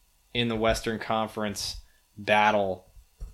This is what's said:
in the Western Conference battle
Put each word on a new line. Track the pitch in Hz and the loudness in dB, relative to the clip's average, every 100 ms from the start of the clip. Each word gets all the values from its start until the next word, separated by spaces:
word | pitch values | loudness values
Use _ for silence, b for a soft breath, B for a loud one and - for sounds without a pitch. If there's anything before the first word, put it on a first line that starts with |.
| _ _ _ | _ _ _
in | 120 120 | -4 -2
the | 110 | 2
Western | 113 110 117 107 | 2 2 -2 -4
Conference | - 110 107 113 107 101 - - b b b 107 | -2 -2 -2 -4 -6 -6 -8 -10 b b b -6
battle | 104 107 107 107 98 92 - - - - - | 2 4 6 4 0 -4 -10 -20 -20 -16 -16